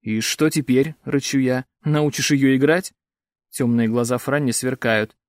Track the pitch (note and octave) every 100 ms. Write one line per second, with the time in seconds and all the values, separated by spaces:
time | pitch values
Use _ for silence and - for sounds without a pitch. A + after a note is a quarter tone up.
0 | - A2 A2 - D#3 D#3 C#3 B2+ C#3+ D#3
1 | - D3 - C#3 C3 B2+ C3 _ - D3+
2 | D3+ C#3 C#3 C#3+ C3+ C3+ C#3+ E3 F#3 _
3 | _ _ _ _ _ - B2 A#2+ A2+ A#2
4 | A#2+ B2 - C#3+ C#3 A2+ B2+ B2+ B2 A2
5 | G#2+ _